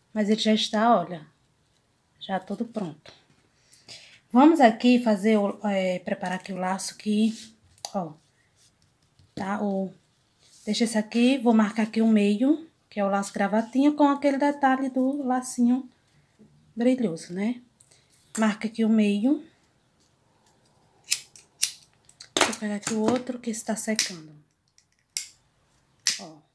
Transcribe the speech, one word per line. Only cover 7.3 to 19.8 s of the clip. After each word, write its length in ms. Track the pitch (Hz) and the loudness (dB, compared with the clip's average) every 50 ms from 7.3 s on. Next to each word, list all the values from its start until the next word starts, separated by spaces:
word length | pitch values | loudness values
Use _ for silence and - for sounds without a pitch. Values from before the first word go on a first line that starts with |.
| 220 - - - - _ _ _ _ - - - - | -2 -4 -12 -20 -20 _ _ _ _ -20 -16 -10 -8
ó. 180 | 202 175 160 151 - _ _ _ _ _ _ _ _ _ _ _ _ _ _ _ _ _ _ _ _ _ _ _ | -8 -8 -8 -12 -18 _ _ _ _ _ _ _ _ _ _ _ _ _ _ _ _ _ _ _ _ _ _ _
Tá? 280 | - 202 190 202 214 214 | -10 -6 -6 -4 -4 -4
O, 320 | 202 196 190 190 185 - _ _ _ _ _ _ _ _ _ _ _ - - - | -4 -2 -4 -4 -6 -10 _ _ _ _ _ _ _ _ _ _ _ -20 -10 -6
deixa 180 | 214 214 - 233 | -4 -2 0 0
esse 140 | 233 226 220 | 0 0 -2
aqui, 400 | 208 - - 233 240 247 277 269 | -2 -2 0 2 2 4 2 2
vou 160 | 220 240 226 | 2 4 4
marcar 300 | 220 214 202 - - 214 | 4 2 2 0 -2 -4
aqui 180 | 214 - 220 226 | -2 0 0 2
o 60 | 226 | 4
meio, 600 | 220 208 202 202 208 208 247 269 311 311 - - _ _ _ _ | 4 4 4 2 2 2 2 2 2 0 -4 -10 _ _ _ _
que 100 | - 214 | -6 -4
é 40 | 202 | -2
o 40 | 196 | -2
laço 240 | 196 196 202 - - | -2 -2 -4 -4 -4
gravatinha, 600 | - 202 196 196 220 226 226 - 254 277 294 294 | -2 -2 0 0 0 0 0 0 2 2 4 4
com 140 | 294 294 285 | 4 4 4
aquele 280 | 277 269 277 285 269 | 4 2 0 0 0
detalhe 540 | 269 285 285 285 285 - 262 262 262 269 269 | 2 0 0 0 2 2 2 2 0 -2 -2
do 320 | 262 262 254 262 285 294 277 | -2 0 0 0 -2 -2 -4
lacinho 680 | 247 254 254 247 - - - 240 240 247 262 254 - _ _ _ _ _ _ _ _ _ _ - - _ _ _ _ _ | -4 -4 -4 -4 -6 -2 0 2 2 2 0 -2 -6 _ _ _ _ _ _ _ _ _ _ -20 -20 _ _ _ _ _
brilhoso, 560 | 214 233 254 262 254 233 190 165 165 - - 175 | 0 2 2 2 2 0 -2 -4 -6 -10 -10 -8
né? 300 | 185 202 226 247 - - _ _ _ _ _ _ _ _ _ _ _ _ _ - | -4 -4 -4 -4 -6 -12 _ _ _ _ _ _ _ _ _ _ _ _ _ -4
Marca 300 | - 220 214 202 208 - | 0 0 0 0 -2 -6
aqui 180 | 214 - - 226 | -8 -4 -2 0
o 40 | 214 | 2
meio. 540 | 226 220 214 208 202 208 208 262 302 302 - - _ _ _ _ _ _ | 4 4 4 2 2 0 0 0 0 0 -4 -8 _ _ _ _ _ _